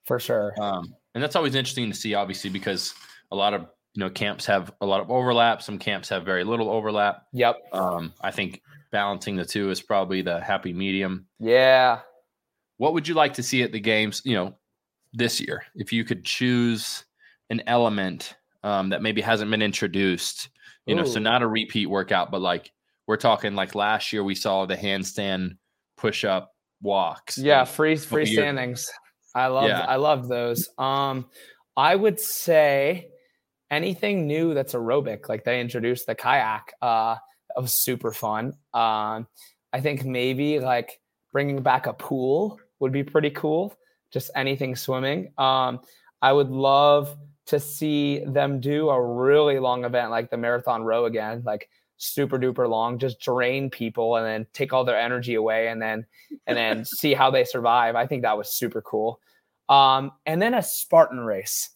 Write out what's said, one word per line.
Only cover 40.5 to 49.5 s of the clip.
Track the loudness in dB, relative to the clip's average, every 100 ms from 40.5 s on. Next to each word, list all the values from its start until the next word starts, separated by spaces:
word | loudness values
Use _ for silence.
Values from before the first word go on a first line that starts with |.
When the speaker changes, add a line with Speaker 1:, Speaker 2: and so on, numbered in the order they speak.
| 0
Speaker 1:
like, | 0 -2 -2 -16 _ _ _
bringing | -2 -2 0
back | 2 2 0
a |
pool | -8 -6 -2 2 2 0 -6 _ _
would | -2
be | -2
pretty | 0 0 0
cool. | -2 -2 0 -2 -10 _ _ _
Just | -8 -6 -4
anything | -2 -2 -4 -6
swimming. | -4 -2 -2 -4 -6 -2
Um, | 2 2 0 -4 _ _ _ _
I | 4
would | 6 4
love | 2 4 6 6 6 2 -10 -20 _ -2
to | -2
see | -2 -4 -2 0 0 -2
them | 0 0 0 0
do | 0 0 2
a | 2
really | 2 2 6 6 6